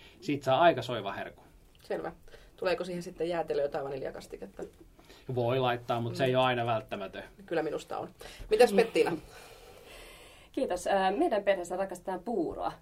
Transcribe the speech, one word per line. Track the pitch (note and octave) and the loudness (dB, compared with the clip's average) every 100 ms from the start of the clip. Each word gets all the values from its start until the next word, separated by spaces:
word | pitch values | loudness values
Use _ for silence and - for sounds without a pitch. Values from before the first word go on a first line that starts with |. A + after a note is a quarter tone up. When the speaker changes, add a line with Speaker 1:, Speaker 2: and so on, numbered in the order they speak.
| - - | -20 -10
Speaker 1:
siitä | - C#3+ C3+ | -4 -2 2
saa | C3 | 6
aika | E3+ C3+ | 6 6
soiva | G#2+ A#2 G2 | 0 -4 -4
herku. | G2+ F#2 - - - - - | -6 -10 -14 -20 -20 -20 -20
Speaker 2:
Selvä. | - F3+ D#3+ - - - - - | -8 -6 -6 -12 -18 -20 -20 -6
Tuleeko | F#3 E3+ | -2 -2
siihen | F3+ F3 | -2 -6
sitten | F3 - E3 | -8 -4 -2
jäätelöä | E3+ D#3+ D3 C#3+ | 0 0 0 0
tai | D#3 | -2
vaniljakastiketta? | C#3 C3+ C3+ - - - G3 - - - - - - - - B2 | -6 -6 -8 -10 -14 -14 -14 -12 -14 -14 -20 -20 -20 -16 -6 -2
Speaker 1:
Voi | A#2 C3 | 2 2
laittaa, | B2+ A#2+ - A#2+ | 2 0 -2 -2
mutta | A#2 A#2 | -2 0
se | C3+ | 2
ei | |
Speaker 2:
Mm. | B2+ | 4
Speaker 1:
ole | B2+ | 4
aina | A#2+ A#2 | 2 0
välttämätön. | A2 - G#2+ G2 G2 - - F#3+ | -2 -4 -8 -8 -10 -14 -18 -4
Speaker 2:
Kyllä | E3 | -2
minusta | D3+ - - - | -2 -6 -6 -8
on. | - - - - - | -10 -14 -18 -16 0
Mitäs | G#3+ A#3+ | 6 8
Pettiina? | G3 - E3+ D#3 E3 - - - - - - - - - - - - - | 6 4 4 2 0 -8 -20 -20 -20 -20 -20 -20 -20 -20 -20 -20 -20 -10
Speaker 3:
Kiitos. | - C4 F3+ - | -4 -2 -2 0
Ää, | G3 F#3+ | 2 2
meidän | G3+ E4+ - | 2 2 2
perheessä | - F#3+ E3+ F3+ | 2 0 0 -4
rakastetaan | F#3+ F3 - F#3 | -4 -6 -6 -6
puuroa | A#3+ G#3+ C#3 - - - | -4 -2 -2 -4 -6 -8